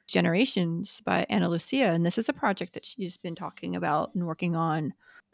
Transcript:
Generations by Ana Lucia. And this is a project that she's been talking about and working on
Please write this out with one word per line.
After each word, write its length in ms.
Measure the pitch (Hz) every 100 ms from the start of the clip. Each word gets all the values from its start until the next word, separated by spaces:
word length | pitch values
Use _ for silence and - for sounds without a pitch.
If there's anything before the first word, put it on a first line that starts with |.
| -
Generations 920 | 185 175 170 269 - 170 165 196 - -
by 200 | 185 -
Ana 200 | 208 175
Lucia. 400 | 170 - 269 226
And 160 | 170 170
this 120 | 202
is 120 | 220
a 40 |
project 400 | - 208 196 175
that 120 | - -
she's 320 | - 180 -
been 180 | 180 165
talking 400 | 170 - - 180
about 380 | 170 151 -
and 140 | 185 175
working 280 | 160 175 165
on 380 | 165 156 151 - - - _